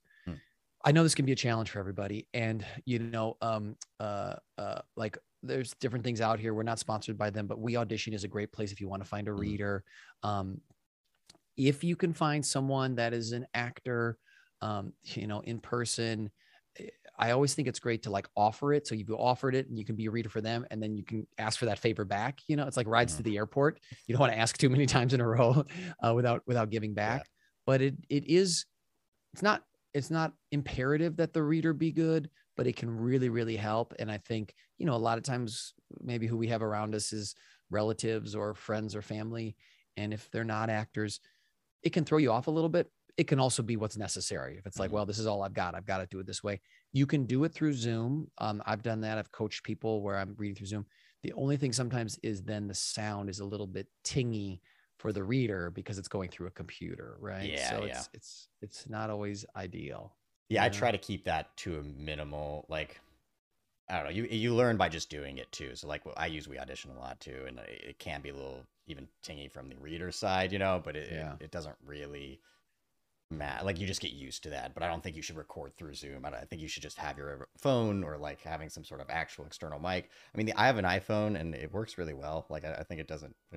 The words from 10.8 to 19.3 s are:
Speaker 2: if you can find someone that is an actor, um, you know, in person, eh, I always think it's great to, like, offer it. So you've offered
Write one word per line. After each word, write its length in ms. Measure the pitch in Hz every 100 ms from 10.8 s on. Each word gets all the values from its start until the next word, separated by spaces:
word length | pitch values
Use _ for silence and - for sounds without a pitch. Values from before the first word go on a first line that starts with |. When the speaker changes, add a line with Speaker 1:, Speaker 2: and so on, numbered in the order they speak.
| _ _ _ _ - - _ -
Speaker 2:
if 260 | 135 139
you 120 | 170 170
can 180 | 180
find 320 | 160 151 147 135
someone 500 | 139 135 135 131 120
that 180 | 117
is 180 | 117 113
an 140 | 120 123
actor, 640 | 120 120 - 127 120 117 113 _ - _ _
um, 320 | 110 104 98 -
you 240 | - 113 107
know, 140 | 104
in 180 | - 117
person, 720 | - 120 117 - 113 110 107 - _ _ _ -
eh, 100 | - - - -
I 140 | 113
always 220 | 127 143
think 140 | 139 127
it's 120 | 107
great 240 | 123 113
to, 60 | 110
like, 180 | 98 - 104
offer 380 | 104 117 143
it. 140 | 147 143
So 80 | 110
you've 160 | 101
offered 420 | 110 120